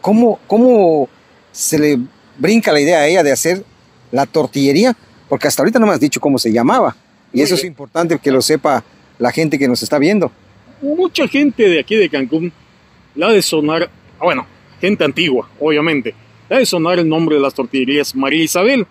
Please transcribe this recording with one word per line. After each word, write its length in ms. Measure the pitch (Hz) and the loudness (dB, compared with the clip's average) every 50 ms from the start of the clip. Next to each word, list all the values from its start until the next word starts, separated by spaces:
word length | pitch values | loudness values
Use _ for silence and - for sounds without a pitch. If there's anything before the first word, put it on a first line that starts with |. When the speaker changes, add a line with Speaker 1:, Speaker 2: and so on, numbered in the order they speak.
| - | 0
Speaker 1:
¿cómo, 320 | 185 208 226 240 233 208 - _ | 2 2 4 4 2 0 -2 _
cómo 600 | _ 196 220 247 254 247 214 190 170 160 151 131 - _ _ _ _ _ _ _ _ | _ 0 2 4 4 4 4 4 4 2 0 -2 -4 _ _ _ _ _ _ _ _
se 300 | _ - - - 165 151 | _ -8 -6 -2 0 0
le 180 | 151 151 143 123 123 - _ _ _ _ _ - | 2 2 0 0 -2 -6 _ _ _ _ _ -4
brinca 320 | 127 175 220 233 - 214 | 0 2 2 2 2 2
la 100 | 156 147 | 2 2
idea 200 | 143 156 175 160 | 2 2 2 2
a 80 | 147 151 | 2 2
ella 160 | 175 190 160 | 2 2 2
de 80 | 143 | 2
hacer 320 | 131 - - 165 180 196 202 _ _ _ _ _ _ _ _ _ | 0 0 0 -2 -4 -4 -6 _ _ _ _ _ _ _ _ _
la 120 | - 127 139 | -2 -2 -2
tortillería? 720 | - - 160 143 127 - 143 139 139 143 165 220 254 233 _ _ _ _ _ _ _ | 0 0 -2 -2 -2 -2 0 0 2 2 4 2 2 0 _ _ _ _ _ _ _
Porque 200 | 139 131 - 143 | -6 -2 -2 -2
hasta 140 | - - | 0 0
ahorita 180 | 262 240 226 254 | 0 0 2 2
no 60 | 226 208 | 2 2
me 60 | 180 | 2
has 40 | 131 | 0
dicho 220 | - 143 - 131 | 0 -2 -2 -2
cómo 180 | - 151 139 120 | -2 0 0 0
se 140 | - 117 | 0 0
llamaba. 420 | 107 117 117 143 220 262 202 135 - _ _ _ _ _ _ _ | 0 2 2 2 2 2 0 -2 -4 _ _ _ _ _ _ _
Y 60 | - 123 | -2 0
Speaker 2:
Muy 40 | |
Speaker 1:
eso 140 | 151 - 180 | 0 0 0
es 60 | - | -2
Speaker 2:
bien. 100 | 185 185 | -4 -6
Speaker 1:
importante 440 | 147 - 139 120 _ 160 175 165 165 139 | -12 -16 -20 -8 _ -4 -2 -2 -2 -2
que 100 | - 143 | 0 0
lo 100 | 135 135 | 0 0
sepa 440 | 120 - 156 147 - 151 139 113 - _ _ _ _ _ _ _ | 0 0 -2 0 0 -2 -2 -2 -4 _ _ _ _ _ _ _
la 140 | 117 120 | -4 -2
gente 260 | 113 156 165 151 139 135 | -2 -2 -2 -2 0 0
que 80 | 139 | 0
nos 160 | 127 123 - | 0 -2 -2
está 160 | 117 - 147 147 | -4 -4 -2 0
viendo. 320 | 139 170 208 208 165 127 - _ _ _ _ _ _ - - - | 2 2 2 0 -2 -2 -6 _ _ _ _ _ _ -20 -18 -10
Speaker 2:
Mucha 460 | 285 285 302 339 370 349 - - 294 | -6 -6 -2 -2 -2 -2 -2 -4 -4
gente 420 | - - 277 294 285 - - 226 196 | -2 0 0 0 0 0 2 2 2
de 120 | 170 151 | 2 0
aquí 160 | 131 - 208 | -2 -2 0
de 120 | 220 196 156 | 0 0 0
Cancún 440 | - 139 135 117 151 160 165 175 - _ _ _ _ _ _ _ _ _ _ _ _ | 0 -4 -4 -2 -4 -4 -4 -6 -10 _ _ _ _ _ _ _ _ _ _ _ _
le 80 | 139 165 | -4 0
ha 60 | 214 | 2
de 120 | 226 202 | 2 2
sonar, 480 | 170 - - 156 147 147 156 165 175 - - - _ - - - | 0 0 -2 -2 0 0 -2 -2 -4 -4 -8 -20 _ -20 -14 -4
bueno, 260 | 151 175 151 127 117 - _ _ _ _ - - | -2 -2 -2 -2 -6 -10 _ _ _ _ -12 -6
gente 220 | - 185 208 - | -2 -2 0 0
antigua, 480 | 165 143 135 151 170 165 127 120 - - - - | -2 -2 0 -2 -2 0 0 -2 -4 -6 -10 -6
obviamente, 560 | 143 156 156 143 151 165 160 139 107 117 - - - _ _ - _ _ | -2 -2 0 0 0 0 -2 -4 -4 -8 -12 -14 -20 _ _ -20 _ _
le 60 | - | 0
ha 40 | 262 | 0
de 60 | 254 | 0
sonar 340 | - - 175 160 170 180 175 | 0 0 -2 0 0 0 0
el 80 | 170 160 | 0 0
nombre 260 | 156 160 165 160 151 | 0 0 0 0 0
de 80 | 147 | 0
las 120 | 139 139 - | 0 -2 -2
tortillerías 600 | - 131 120 - 135 127 123 143 147 139 - - | -6 -8 -4 -2 -2 -2 0 0 -2 -2 -2 -4
María 300 | 131 135 135 147 160 160 | -4 -2 -2 0 0 -2
Isabel. 420 | 147 - 175 190 233 277 254 190 _ | 0 0 0 0 2 0 0 -2 _